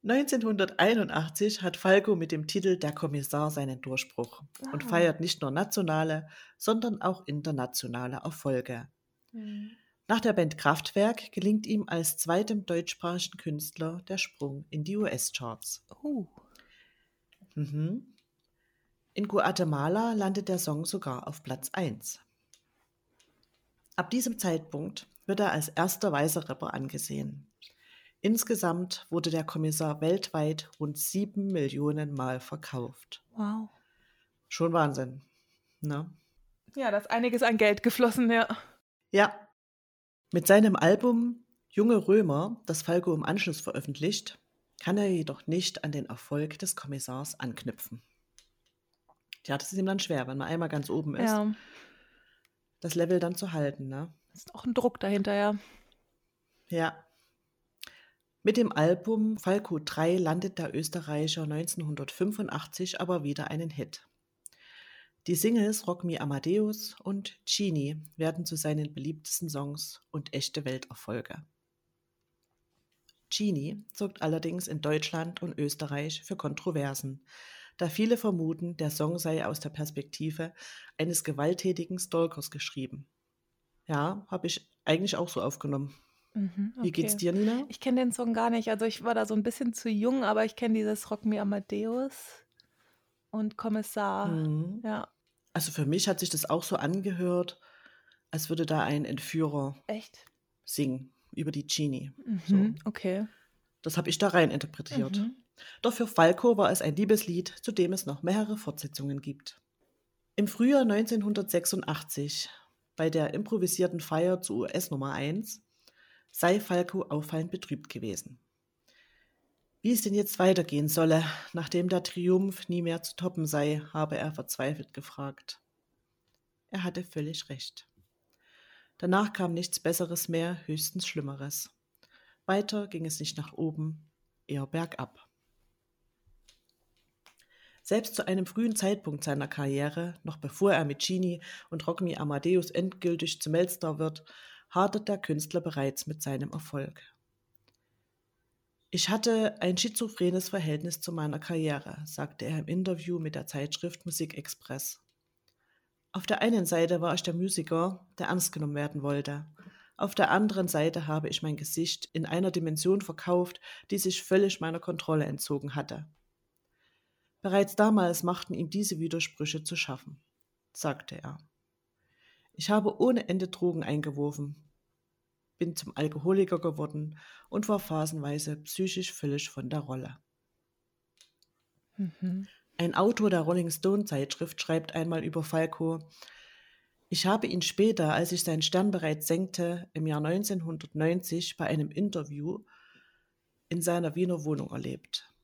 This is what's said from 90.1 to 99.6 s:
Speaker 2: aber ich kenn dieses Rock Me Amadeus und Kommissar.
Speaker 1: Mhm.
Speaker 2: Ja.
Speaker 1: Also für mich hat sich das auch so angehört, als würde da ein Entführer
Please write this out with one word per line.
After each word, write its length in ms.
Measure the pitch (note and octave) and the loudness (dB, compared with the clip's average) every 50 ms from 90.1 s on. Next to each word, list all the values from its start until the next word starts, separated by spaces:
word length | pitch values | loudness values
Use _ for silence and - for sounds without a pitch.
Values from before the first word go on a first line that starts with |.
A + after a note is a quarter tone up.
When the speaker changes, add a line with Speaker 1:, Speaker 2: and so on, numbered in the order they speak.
| C4 C4+ B3 | 2 2 2
Speaker 2:
aber 220 | G#3 G#3+ G#3+ A3 | 2 4 4 2
ich 100 | A3 - | 2 0
kenn 200 | - B3 A3+ A3 | -2 0 2 2
dieses 340 | A3 G#3+ G#3 G#3+ G#3 - - | 2 2 2 0 -2 -2 -6
Rock 160 | G#3+ G#3 - | -8 -2 0
Me 160 | A3 G#3+ G#3 | 0 0 2
Amadeus 1040 | G#3 G3 G#3 G3+ G3 _ G#3 G#3 G#3+ A3+ A#3 B3 C4 C4+ - - - - - - _ _ _ _ _ _ _ _ _ _ _ _ _ _ _ _ _ _ | 0 0 0 -2 -2 _ -4 -2 -2 -2 -2 -2 -2 -4 -6 -10 -18 -18 -20 -20 _ _ _ _ _ _ _ _ _ _ _ _ _ _ _ _ _ _
und 260 | - A3 G#3+ G#3+ G#3+ | -4 -2 -2 -2 -4
Kommissar. 720 | - - A#3 G#3+ A3 G#3+ - - G#3+ G#3 G3 F#3+ G3 G3+ F#3 | -4 -2 0 0 0 -2 -4 -4 -2 0 0 0 0 0 0
Speaker 1:
Mhm. 520 | E3 D#3+ D#3 D#3 D3+ D3+ D#3+ F3 G3 A3 A3+ | 2 2 2 2 2 0 0 -2 -4 -6 -6
Speaker 2:
Ja. 280 | A3 G#3+ G#3+ - - _ _ _ _ _ _ _ _ _ | -4 -4 -4 -6 -10 _ _ _ _ _ _ _ _ _
Speaker 1:
Also 180 | E3 D3+ D#3 | -4 -2 -2
für 160 | D3+ - D3+ | -2 -2 0
mich 200 | C#3 D3 F#3+ - | 2 2 2 4
hat 120 | G3+ F#3 - | 2 2 0
sich 100 | F#3 E3+ | 0 2
das 180 | - D3+ - | 2 2 4
auch 140 | - - E3+ | 4 2 2
so 140 | E3 - G3 | 2 0 0
angehört, 840 | - - D3 F3+ G3 F#3 G3+ F#3 F3 F3+ F3+ F3+ F3+ F3 F3 - _ _ - - - - - - - _ _ _ _ _ _ | 0 2 2 0 2 0 0 0 2 2 4 4 4 2 0 -4 _ _ -20 -20 -20 -20 -20 -20 -20 _ _ _ _ _ _
als 200 | - D#3+ D#3 - | -4 -4 -2 0
würde 180 | E3 D#3+ E3 | 0 0 2
da 140 | D#3 D#3+ D#3 | 2 2 2
ein 240 | G#2+ - D3 D3 D3 | 4 2 2 0 0
Entführer 680 | - - - - - - D#3+ D#3+ D3+ D3 D3 | -2 -4 -6 -6 -4 0 0 0 2 0 0